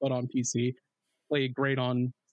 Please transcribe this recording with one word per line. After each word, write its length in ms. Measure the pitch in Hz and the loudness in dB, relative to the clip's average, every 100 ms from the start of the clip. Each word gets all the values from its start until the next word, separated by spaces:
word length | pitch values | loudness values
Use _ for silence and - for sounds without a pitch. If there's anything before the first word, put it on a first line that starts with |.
but 120 | 135 | -2
on 160 | 127 123 | -2 -2
P 160 | 131 | -2
C. 300 | 123 117 123 131 _ _ _ _ - | -2 0 0 -2 _ _ _ _ -4
Play 200 | 147 131 | 0 0
great 300 | 127 139 131 | 0 0 2
on 340 | 127 123 127 - _ | 0 0 0 -4 _